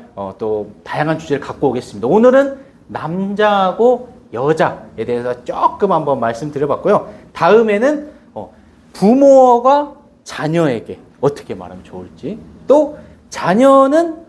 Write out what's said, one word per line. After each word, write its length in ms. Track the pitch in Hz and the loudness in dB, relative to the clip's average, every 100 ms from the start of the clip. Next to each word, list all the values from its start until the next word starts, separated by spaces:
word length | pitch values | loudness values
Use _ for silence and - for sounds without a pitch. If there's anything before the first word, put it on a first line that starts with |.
| - | -20
어, 200 | - 98 - | -14 -12 -8
또 340 | 110 107 101 - | -6 -6 -8 -16
다양한 340 | - 135 151 160 | -12 -6 -4 -6
주제를 220 | - 135 | -4 -6
갖고 280 | - - 139 | -6 -4 -4
오겠습니다. 380 | 123 - 104 117 | -4 -8 -8 0
오늘은 520 | 202 247 269 277 269 - _ - | 4 4 4 0 -6 -18 _ -14
남자하고 1200 | - 151 180 196 202 214 202 190 180 240 240 - - _ | -12 -8 -8 -6 -2 0 0 -2 0 0 0 -6 -20 _
여자에 720 | 110 139 160 156 - - - 113 | -6 -2 0 -2 -4 -16 -12 -6
대해서 380 | 120 123 120 | -4 -4 -8
조금 480 | - - 320 - 196 | -8 -2 -2 0 -2
한번 280 | 165 147 131 | 0 -2 -2
말씀드려봤고요. 880 | 117 117 151 143 139 120 165 208 - - - | -4 -4 -8 -6 -4 -2 0 -2 -2 -18 -20
다음에는, 760 | - 170 220 220 202 262 294 - - _ | -2 4 4 4 0 0 -2 -8 -20 _
어, 180 | - - _ _ _ _ | -16 -16 _ _ _ _
부모가 1040 | - 196 262 277 269 254 240 254 285 294 - _ _ | -2 2 6 8 8 6 4 4 2 0 -10 _ _
자녀에게 760 | - - 151 170 156 113 - 90 - - | -18 -8 -4 0 0 -2 -8 -18 -18 -4
어떻게 340 | 135 143 - | -4 -4 -14
말하면 280 | 98 90 92 | -14 -14 -18
좋을지, 540 | - 92 90 - 143 226 - - - | -18 -18 -18 -14 -12 -12 -16 -16 2
또 320 | 294 294 - - - _ | 2 2 -6 -20 -20 _
자녀는 960 | - 147 202 269 269 269 311 339 320 | -8 -2 2 4 6 4 2 0 -6